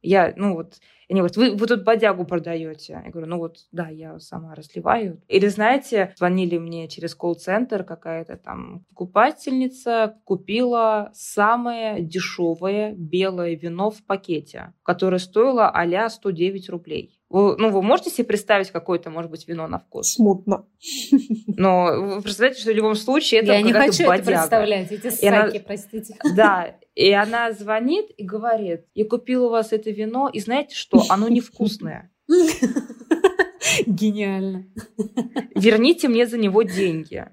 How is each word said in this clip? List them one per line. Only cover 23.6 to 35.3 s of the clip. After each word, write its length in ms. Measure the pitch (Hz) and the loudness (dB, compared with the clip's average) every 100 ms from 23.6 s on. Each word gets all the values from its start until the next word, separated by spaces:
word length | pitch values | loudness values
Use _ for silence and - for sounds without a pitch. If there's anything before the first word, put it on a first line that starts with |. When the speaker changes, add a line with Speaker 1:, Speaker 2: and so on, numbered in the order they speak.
Speaker 3:
не 80 | 220 | 6
Speaker 1:
какая-то 180 | 214 269 | 4 4
Speaker 3:
хочу 120 | 285 | 4
это 80 | 339 | 4
Speaker 1:
бодяга. 260 | 185 185 175 | 2 2 0
Speaker 3:
представлять, 520 | 160 226 208 196 180 | 4 2 2 -2 -4
эти 160 | 208 240 226 | -8 -6 0
Speaker 1:
И 40 | 202 | 4
она 140 | 208 | 4
Speaker 3:
сраки, 220 | 214 208 - | 2 -2 -10
простите. 500 | 208 - 220 214 208 294 180 | -14 -10 -14 -14 -4 0 4
Speaker 1:
Да, 400 | 214 185 170 - _ - | 6 4 -2 -12 _ 2
и 160 | 190 | 4
она 400 | 202 214 233 233 | 4 2 -2 -4
звонит 520 | 202 208 220 247 370 427 - | -6 -4 -2 0 -2 -4 -12
и 60 | |
говорит: 600 | 190 208 233 226 196 165 _ | -10 -6 -2 -2 -2 -8 _
"Я 120 | - 214 | -4 -2
купила 420 | 240 247 254 240 | -2 -2 0 2
у 20 | |
вас 240 | 226 220 | 0 0
это 160 | 220 220 | -4 -4
вино, 400 | 208 214 240 277 | -6 -4 -2 -2
и 100 | 214 | -4
знаете 360 | 196 262 285 - | -4 -4 -4 -12
что? 260 | - - - | 2 4 4
Оно 180 | 190 226 | 2 2
невкусное". 840 | 240 240 - 214 - 165 147 - _ - | 0 0 -4 -4 -4 -10 -12 -18 _ 2
Speaker 3:
<laughs> 1600 | 349 320 - 240 - - - - 320 381 - 349 - - - 240 | 4 4 2 -2 -2 -8 -18 -4 2 2 2 -4 -2 -2 0 0
Гениально. 800 | 170 214 208 202 196 190 185 185 - - - 214 - - | 0 0 0 -2 -2 -4 -6 -12 -18 -16 -8 -6 -6 -6